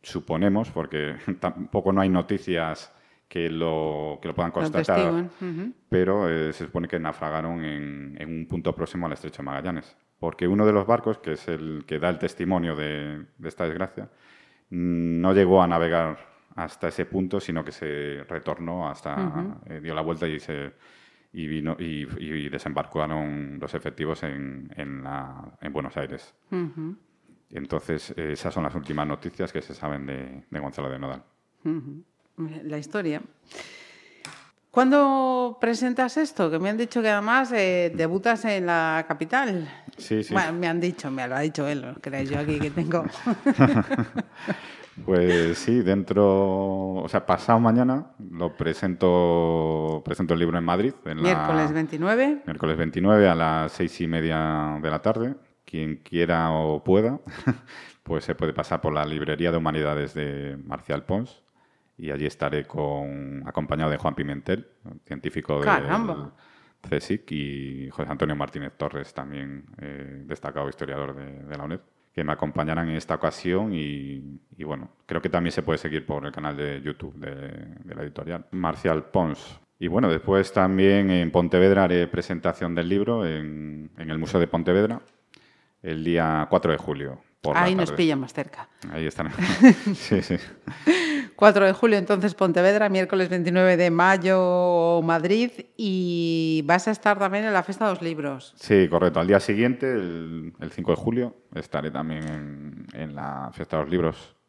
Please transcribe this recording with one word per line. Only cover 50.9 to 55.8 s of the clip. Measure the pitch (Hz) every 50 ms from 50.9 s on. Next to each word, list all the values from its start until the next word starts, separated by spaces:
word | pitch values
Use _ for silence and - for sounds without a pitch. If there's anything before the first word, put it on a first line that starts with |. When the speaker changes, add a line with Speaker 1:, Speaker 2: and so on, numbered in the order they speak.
| 135 - -
Speaker 1:
en | - 78
la | 78 -
Speaker 2:
Miércoles | 180 185 156 156 156 160 156 156 151
veintinueve. | 151 160 160 160 160 151 165 190 220 240 262 285 302 285 -
Speaker 1:
Miércoles | - 78 76 - 80 80
veintinueve | 78 82 82 - 87 87 98 107 107 101 95
a | 85
las | 82 82 80 80 80 78 78 -
seis | - 90 82 - -
y | 87
media | 80 82 82 78 82 80 78 78 80 78 78 76 78 76 76
de | 76 78
la | 76 78 -
tarde. | 107 110 113 113 127 139 - _ _ _ _ _
Quien | - - 80